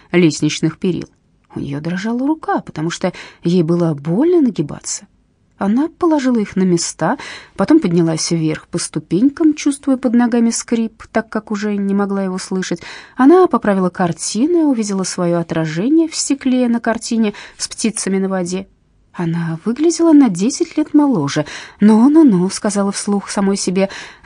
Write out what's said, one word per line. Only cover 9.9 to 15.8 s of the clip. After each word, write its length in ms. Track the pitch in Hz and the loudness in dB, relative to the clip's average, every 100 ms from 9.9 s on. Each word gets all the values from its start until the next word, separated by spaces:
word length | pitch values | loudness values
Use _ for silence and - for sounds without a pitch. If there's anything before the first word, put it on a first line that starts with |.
| 262 | -2
под 180 | 254 | 0
ногами 360 | 240 240 240 233 | 2 2 2 0
скрип, 540 | 226 - 233 226 - - | -2 -4 -2 -4 -8 -6
так 160 | 220 220 | -6 -4
как 240 | 214 214 | -8 -6
уже 240 | 208 214 202 | -6 -4 -2
не 180 | 196 | -2
могла 300 | 196 196 196 | 0 -2 -2
его 140 | 190 185 | -4 -6
слышать. 440 | - 185 - 175 - - - - | -6 -6 -4 -8 -10 -20 -10 2
Она 300 | 269 359 359 | 6 6 6
поправила 420 | 233 214 190 180 | 2 0 2 0
картины, 760 | - 175 165 - 208 311 339 | 0 -2 -2 -6 -2 0 2
увидела 400 | 302 233 208 196 | 2 0 -2 -2
своё 340 | 180 - 175 170 | -4 -2 0 0
отражение 680 | 165 165 160 160 | -2 -2 -2 -2